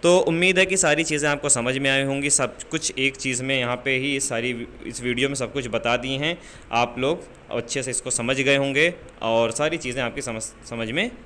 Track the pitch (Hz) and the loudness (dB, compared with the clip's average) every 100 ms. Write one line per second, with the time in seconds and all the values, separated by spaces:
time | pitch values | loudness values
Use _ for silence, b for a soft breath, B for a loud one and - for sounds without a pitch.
0 | 170 180 - 165 185 185 185 190 170 151 | 6 6 6 4 4 6 4 4 4 4
1 | 160 151 147 143 143 127 120 131 139 135 | 2 0 2 0 -2 -2 -2 0 2 2
2 | 135 139 143 - 127 - - 160 - - | 2 -2 0 0 0 -4 -8 -4 -4 0
3 | 135 135 135 120 131 135 120 120 135 131 | -2 0 -4 -2 0 0 0 -2 0 0
4 | 139 135 135 117 120 120 117 - - 120 | 0 -2 -2 -2 -2 -4 -8 -12 -12 -6
5 | 123 123 135 139 117 143 123 110 117 120 | -2 0 0 0 -4 -4 -2 -2 0 0
6 | 127 135 151 175 B B B 117 120 120 | 0 -2 -2 -4 B B B 0 0 0
7 | 131 175 - - - 120 120 139 127 117 | -2 -2 -6 -20 -6 -6 -4 -6 -4 -6
8 | - - 117 135 135 139 139 135 165 175 | -4 -4 0 2 4 4 4 2 2 0
9 | - - 110 113 117 113 151 160 127 123 | -16 -6 0 4 2 2 -2 -2 -4 -4
10 | 120 143 127 110 - - - 117 110 135 | -4 -4 -6 -6 -8 -14 -12 -6 -4 -2
11 | 226 - | -2 -6